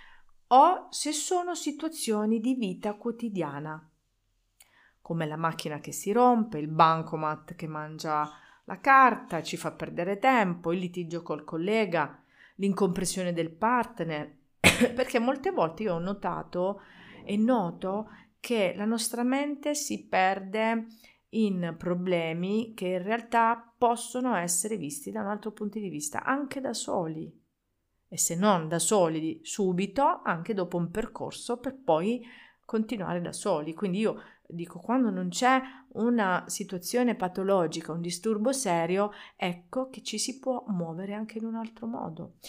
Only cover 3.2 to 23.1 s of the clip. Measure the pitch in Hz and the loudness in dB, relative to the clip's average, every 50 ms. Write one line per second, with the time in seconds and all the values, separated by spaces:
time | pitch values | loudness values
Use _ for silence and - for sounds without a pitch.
3.2 | 233 226 202 175 160 143 139 147 151 156 156 156 - - _ _ _ _ _ _ | -6 -4 -2 -2 -4 -4 -4 -8 -8 -8 -10 -10 -14 -18 _ _ _ _ _ _
4.2 | _ _ _ _ _ _ _ - - _ _ _ _ _ _ _ - - 170 165 | _ _ _ _ _ _ _ -20 -20 _ _ _ _ _ _ _ -10 -6 -4 -4
5.2 | 160 151 151 160 165 160 165 - - 160 151 147 - - - - - 196 208 240 | -4 -4 -2 -2 -2 -2 -2 -4 -6 -6 -8 -8 -10 -10 -12 -6 -2 0 4 6
6.2 | 247 247 240 226 214 - - 151 151 151 156 160 165 160 160 160 156 160 165 156 | 6 6 6 4 2 0 -2 -4 -4 0 4 6 6 6 6 4 0 -4 -4 -2
7.2 | 156 151 151 151 156 - 170 - 170 156 156 151 151 151 156 151 - 160 151 151 | -2 -2 -4 -4 -8 -14 -14 -10 -10 -8 -8 -8 -8 -10 -10 -8 -4 -2 0 0
8.2 | 151 151 - - - - - _ _ - 190 - - 277 269 269 269 254 214 - | 0 -2 -6 -12 -20 -20 -20 _ _ -14 -12 0 6 8 10 10 10 8 6 2
9.2 | - - 180 160 - - - - - 156 151 - 170 156 156 160 175 190 202 202 | -2 -4 -6 -4 -4 -4 -6 -6 -6 -6 -6 -6 -8 -6 -4 -4 -2 -2 0 2
10.2 | 254 262 262 233 202 180 175 175 170 165 175 190 180 175 175 185 175 160 170 170 | 4 6 6 6 4 4 0 -2 -2 -2 0 0 -2 -4 -6 -8 -8 -6 -6 -6
11.2 | 170 - 151 151 151 - 175 160 170 196 214 226 214 180 165 160 143 135 - - | -6 -6 -6 -6 -6 -6 -6 -4 -2 0 2 2 2 2 2 0 0 -2 -4 -12
12.2 | _ _ _ - - - _ - 190 202 190 - 202 180 175 190 190 175 - 185 | _ _ _ -20 -20 -18 _ -2 0 0 2 2 2 2 2 0 -2 -2 -2 -2
13.2 | 185 175 175 170 165 165 165 - 220 226 247 240 226 233 - - 170 165 156 151 | -2 -2 0 -2 -2 -4 -2 -2 0 2 2 2 0 -2 -4 -6 -4 -4 -4 -4
14.2 | 151 - - _ _ _ _ _ - - - - 240 233 240 247 254 - - 233 | -6 -8 -12 _ _ _ _ _ 2 4 4 4 2 0 0 -2 -2 0 0 0
15.2 | 226 254 285 277 269 381 370 254 170 160 160 160 220 202 170 165 175 190 202 202 | 0 0 -2 -2 -2 -2 0 0 0 0 -2 -2 -4 -2 -2 -2 -2 -4 -6 -6
16.2 | - 180 165 156 160 - - 175 180 190 202 196 - - - - - - - - | -6 -6 -6 -6 -8 -6 -4 -2 -2 -2 -2 -6 -10 -20 -20 -20 -20 -20 -20 -14
17.2 | - - 202 208 220 240 262 226 185 170 170 - - 185 196 214 220 - - - | -8 -2 0 2 4 4 4 4 2 0 -4 -6 -6 -4 -4 -4 -6 -8 -14 -20
18.2 | - _ _ _ - - 240 220 196 175 - 190 208 220 233 226 226 - - 233 | -20 _ _ _ -6 -2 0 2 2 2 0 0 -2 0 0 0 -2 -2 -2 -2
19.2 | 240 247 262 277 285 294 294 294 - 294 294 294 - - 214 196 - - - 185 | 0 2 2 0 0 -2 -4 -4 -2 -2 -2 -2 -2 -4 -6 -6 -4 0 2 4
20.2 | 185 190 196 202 190 190 196 220 220 226 226 226 226 226 - - - - _ _ | 4 4 2 0 -4 -4 -2 0 0 2 0 0 -2 -6 -12 -20 -20 -20 _ _
21.2 | _ _ - 226 214 202 190 180 175 165 160 170 - 180 180 180 180 185 175 170 | _ _ 0 2 2 2 2 0 -2 -2 -4 -4 -2 -2 -2 0 0 0 0 2
22.2 | 165 160 165 170 180 190 208 220 240 - - - 185 180 185 180 175 202 | 0 0 -2 -2 -2 -2 0 -2 -2 -4 -6 -4 -2 -2 -2 -2 -2 -2